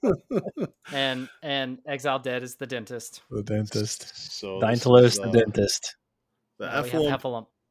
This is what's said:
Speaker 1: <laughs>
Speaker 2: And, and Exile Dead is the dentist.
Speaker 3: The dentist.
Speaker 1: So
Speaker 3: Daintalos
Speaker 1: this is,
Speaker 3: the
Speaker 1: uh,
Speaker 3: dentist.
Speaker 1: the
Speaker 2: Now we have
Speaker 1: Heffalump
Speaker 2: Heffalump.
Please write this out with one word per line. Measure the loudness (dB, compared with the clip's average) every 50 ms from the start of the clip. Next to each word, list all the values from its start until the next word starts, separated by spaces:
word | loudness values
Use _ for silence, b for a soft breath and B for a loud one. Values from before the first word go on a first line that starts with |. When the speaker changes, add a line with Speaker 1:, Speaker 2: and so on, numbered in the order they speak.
| 0
Speaker 1:
<laughs> | 0 0 0 -4 -6 -4 -4 -4 -6 -6 -8 -8 -8 -10 _ -14 -6
Speaker 2:
And, | -2 -2 0 0 -2 -4 -6 -10 -14 _ -8
and | -4 -4 -4 -4 -6 -8 -10 -10
Exile | -8 -8 -4 -2 -2 -2 -2
Dead | -4 -4 -6 -6 -6
is | -10 -12
the | -12 -10
dentist. | -8 -8 -8 -8 -10 -12 -12 -12 -14 -18 -20 -16 -10
Speaker 3:
The | -8 -8 -6
dentist. | -2 -2 -2 -2 -2 -2 -4 -4 -4 -6 -10 -12 -16 -18 -16 -16 -14 -14 -12
Speaker 1:
So | -10 -8 -4 0
Speaker 3:
Daintalos | 0 0 0 2 6 8 10 10
Speaker 1:
this | 10 10 6
is, | 2
Speaker 3:
the | 0
Speaker 1:
uh, | 2 4
Speaker 3:
dentist. | 4 4 4 2 0 0 0 -2 -4 -8 -10 -14 _ _ _ _ _ _ _ _ _ _ _ _ -12
Speaker 1:
the | -8
Speaker 2:
Now | -6 -4 -4 -4
we | -2
have | 0 0
Speaker 1:
Heffalump | 0 0 0 -2
Speaker 2:
Heffalump. | -2 -6 -8 -8 -10 -14 _ _ _ _